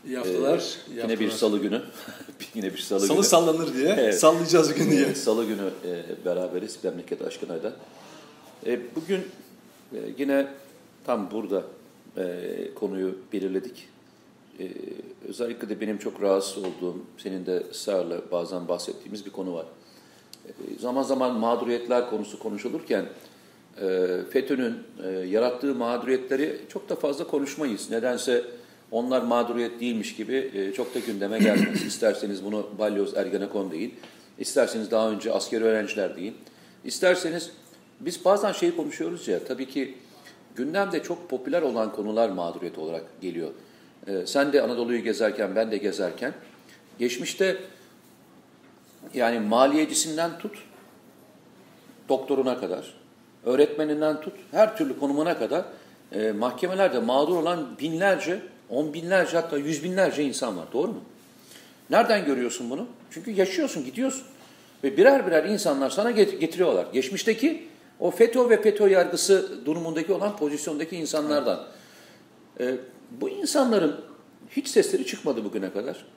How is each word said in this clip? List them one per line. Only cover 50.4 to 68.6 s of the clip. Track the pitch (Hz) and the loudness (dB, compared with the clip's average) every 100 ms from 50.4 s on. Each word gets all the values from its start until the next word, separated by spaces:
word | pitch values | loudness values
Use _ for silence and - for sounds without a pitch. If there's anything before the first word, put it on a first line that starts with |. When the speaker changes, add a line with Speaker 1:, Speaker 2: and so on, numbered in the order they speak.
| 208 - - - - - - - - - - - - - - - - | -12 -12 -20 -20 -20 -20 -20 -20 -20 -20 -20 -20 -20 -20 -20 -20 -2
Speaker 2:
doktoruna | 135 - 135 127 120 | 0 2 2 2 0
kadar, | 90 90 - - - _ - - | -4 -6 -8 -20 -20 _ -20 -6
öğretmeninden | 117 131 147 147 151 151 156 151 | 0 6 6 4 -2 2 0 0
tut, | - - - | -6 -12 -4
her | 160 214 - | 4 6 6
türlü | 143 123 | -2 0
konumuna | 139 143 165 165 | 0 2 2 0
kadar, | 113 156 - - - - - | 0 -2 -2 -12 -20 -20 -10
e, | 101 110 | -2 -2
mahkemelerde | 104 123 120 180 190 190 127 | 0 -2 0 -2 2 4 4
mağdur | 113 135 151 175 | 2 4 4 2
olan | 165 175 135 107 | 2 -2 -4 -6
binlerce, | 147 160 196 175 151 190 - - - | -4 2 2 2 0 -6 -8 -20 -6
on | 120 156 | -4 -2
binlerce, | 156 165 190 165 165 | -4 2 2 4 0
hatta | 165 147 | 0 -4
yüz | 143 151 | -2 -4
binlerce | 170 185 180 135 | -2 2 2 2
insan | 143 117 120 90 | -2 -2 -4 -6
var. | 80 | -4
Doğru | 120 190 | -2 -2
mu? | 202 - - - - - - - - - | -4 -14 -20 -20 -20 -20 -20 -20 -20 2
Nereden | 185 226 208 | 4 4 2
görüyorsun | 156 127 120 - 120 | 2 0 0 -4 -6
bunu? | 139 240 - - | -6 -8 -14 -16
Çünkü | - 226 | -12 -4
yaşıyorsun, | 196 190 - 294 - | 0 2 2 -2 -2
gidiyorsun. | 127 165 262 - - - - - - - | -6 -2 -2 -2 -12 -20 -20 -20 -20 -4
Ve | 139 - | 0 8
birer | 240 277 185 | 8 8 6
birer | 160 | 4
insanlar | 196 208 170 139 131 | 4 0 2 2 0
sana | 185 226 | 2 2
get-, | 220 196 139 | 6 4 4
getiriyorlar. | 160 175 175 101 85 | -2 2 4 4 2
Geçmişteki | 117 - 190 - 220 320 - - - - - | -2 -2 -2 0 2 2 0 -10 -20 -20 -2
o | - | -2
fetö | - 226 247 240 | 4 4 6 4
ve | 208 | 6